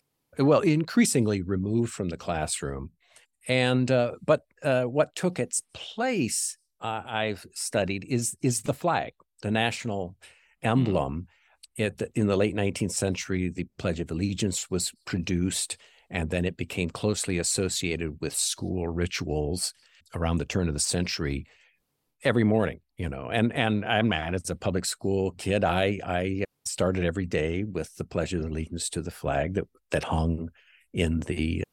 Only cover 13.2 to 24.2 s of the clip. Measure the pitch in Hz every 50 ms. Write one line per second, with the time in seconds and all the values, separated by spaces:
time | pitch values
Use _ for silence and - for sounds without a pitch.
13.2 | - - 95 92 92 90 90 90 87 - _ - - 95 82 82 82 76 82 80
14.2 | 95 101 101 92 113 98 90 - - - 92 90 87 - - _ _ - - 95
15.2 | 85 - 92 87 90 95 - - - - - - - - _ _ _ - - 90
16.2 | 82 80 90 90 87 95 90 - 90 - - 98 90 82 - - - 107 104 -
17.2 | - - 92 85 82 - - - 95 92 - - - 87 82 80 85 80 73 -
18.2 | 82 76 - - - - - - 98 92 92 92 85 85 82 85 87 85 - -
19.2 | - - - 151 73 73 90 90 - - - _ _ _ _ _ _ _ - 85
20.2 | 82 82 85 82 73 - - 98 90 82 73 71 - - - 90 90 87 - -
21.2 | 82 71 69 67 65 - _ _ _ _ _ _ _ _ _ _ _ _ _ _
22.2 | - 139 107 120 110 104 107 110 104 82 - - - _ _ - 90 78 67 67
23.2 | 67 64 101 117 110 120 - 143 117 110 107 104 98 - 117 104 110 113 92 78